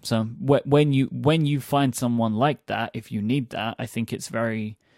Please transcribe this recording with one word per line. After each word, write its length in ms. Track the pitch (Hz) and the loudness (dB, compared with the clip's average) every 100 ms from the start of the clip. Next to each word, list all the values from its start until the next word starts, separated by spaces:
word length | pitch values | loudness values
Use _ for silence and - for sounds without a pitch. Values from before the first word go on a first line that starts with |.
So 200 | - 113 | -2 -2
wh-, 420 | 113 117 135 143 139 | -2 -2 2 2 4
when 280 | 147 151 | 4 6
you, 140 | 135 135 | 4 0
when 340 | 123 131 160 147 | 0 2 2 2
you 140 | 143 | 0
find 340 | - 143 135 | 0 2 2
someone 420 | - 120 117 113 107 | 0 0 0 0 2
like 320 | 120 - - | 0 0 -4
that, 240 | 104 113 | -6 -4
if 180 | 110 - | -8 -8
you 100 | 110 | -4
need 280 | 107 139 117 | 0 0 -2
that, 260 | - 110 - | -6 -6 -6
I 80 | 113 | -6
think 280 | 123 113 | -6 -6
it's 160 | 107 - | -6 -6
very 480 | 113 113 110 107 110 _ | -4 -2 -2 -6 -10 _